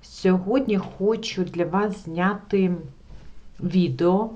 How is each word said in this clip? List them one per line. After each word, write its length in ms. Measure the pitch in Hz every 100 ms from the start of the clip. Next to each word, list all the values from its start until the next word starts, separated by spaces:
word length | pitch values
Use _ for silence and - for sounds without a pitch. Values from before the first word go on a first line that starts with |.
Сьогодні 760 | - - 185 185 185 254 254 196
хочу 640 | - - 196 220 - -
для 220 | 170 165 165
вас 380 | 180 208 -
зняти 720 | - 165 185 202 - 202 185 175 147 - - - - - - -
відео 720 | 156 185 175 127 175 185 226